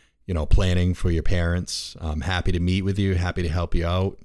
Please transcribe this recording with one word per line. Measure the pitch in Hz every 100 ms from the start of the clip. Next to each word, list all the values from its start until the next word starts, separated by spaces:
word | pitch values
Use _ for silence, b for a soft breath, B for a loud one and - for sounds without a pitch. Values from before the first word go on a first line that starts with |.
| b _ -
you |
know, | 82 71
planning | - 92 90 90 87
for | 90
your | 82
parents, | - 90 85 87 - - - -
I'm | 80 76
happy | - 90 95
to | 87
meet | 90 92
with | 95 95
you, | 95
happy | 90 90 92
to | 85
help | 85 85 85
you | 85
out. | 92 95 -